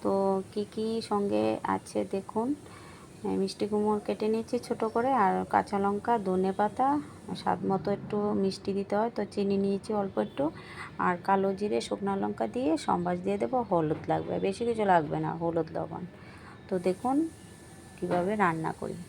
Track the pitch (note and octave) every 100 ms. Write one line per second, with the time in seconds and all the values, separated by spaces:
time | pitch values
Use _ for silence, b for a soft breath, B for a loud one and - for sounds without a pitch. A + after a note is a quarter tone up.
0 | G#3 G3 G3 F#3+ F#3+ - G3+ - A3 A3+
1 | A3 G#3 G3+ G#3+ G#3+ - - F#3+ - G#3+
2 | G3 G3 F#3+ G#3+ A#3 D4 B B B B
3 | B - G3+ F#3+ F#3+ - G#3+ G#3 G#3 G#3
4 | G#3 G#3 G#3+ A3 A3+ A#3+ - A3+ A3 A#3
5 | B3 C4 G3 F#3 F#3 G#3 G3 G3+ G3+ G3+
6 | G3+ A#3+ F#3+ F#3 F#3 F#3+ G#3 G#3 C4 D4
7 | D4 B - F#3 F#3+ F3+ F#3+ F#3+ - G3+
8 | - G#3 G#3 G#3+ F#3+ F#3+ - G3 G3 G3+
9 | A3+ A#3 G3+ G3+ G3 G3 G3 G3 - G#3+
10 | G3 G3+ G#3+ - C#4+ B B B B -
11 | F3+ F3 F3 G3 F#3+ G3 G#3 A#3 A3 G3+
12 | G3 G3 G#3 G#3 A3+ A#3+ C4+ D#4+ - F#3
13 | F3 F3+ F#3 G3+ A#3 B3+ A3 F3+ D#3 D#3
14 | - D#3+ E3 F3 F#3 G3 A#3+ A3+ G#3 F3
15 | D3+ D#3 D#3 E3 E3+ E3 D#3+ E3 E3 E3
16 | F3 B B B B B - F#3 F3+ F3+
17 | B3 C4+ D#4+ - - - - - - -
18 | F3+ F3 F3+ G#3+ F#3+ D#3+ D#3+ - - E3+